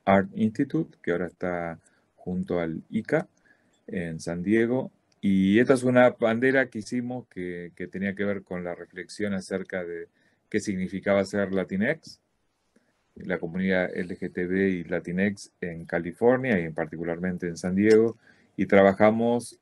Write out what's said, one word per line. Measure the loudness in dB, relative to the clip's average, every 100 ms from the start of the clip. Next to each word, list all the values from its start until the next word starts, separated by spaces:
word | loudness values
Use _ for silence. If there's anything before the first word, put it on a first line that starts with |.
Art | 2 2 2 0
Institute, | -2 0 -2 -2 -4 -6
que | -4
ahora | -2 -4
está | -6 -6 -4 -6 -10 _ _ _ _
junto | -8 -6 -2 -2
al | -2 -6 -6
ica | -6 -2 -2 -2 _ _ _ _ _ -10
en | -8 -6 -8
San | -6 -4
Diego. | 0 2 2 0 -4 -12 _ _
Y | 0 2 4 4
esta | 4
es | 4
una | 4 6 4
bandera | 4 0 2 2 2 0
que | -6
hicimos | -6 -6 -6 -10 -12
que, | -12 -10 -10 -12
que | -12 -12
tenía | -6 -6
que | -2
ver | -4 -4
con | -6 -8
la | -8
reflexión | -10 -12 -16 -14 -8 -4
acerca | -4 -6 -8 -6 -8
de | -8 -10 -12 _ _ _ _
qué | -4
significaba | -2 -4 -4 -4 0 0
ser | 0 -2 -2
Latinx, | -2 -2 -2 -2 -2 -10 -20 _ _ _ _ _ _ _ _ _ -14
la | -6 -4
comunidad | -2 0 2 2 2 -2
L | -6 -8
G | -6
T | -4 0
B | 2 2
y | 2
Latinx | -2 -4 -4 0 0 -2 -12 _
en | -10 -10 -4
California | -4 -4 2 2 4 2 0
y |
en | 0
particularmente | -4 -6 -4 -6 -2 -4 -4 -6
en | -6
San | -2
Diego. | 2 6 6 6 -2 _ _ _
Y | -6 4
trabajamos, | 6 6 6 4 4 0 0 -4 -14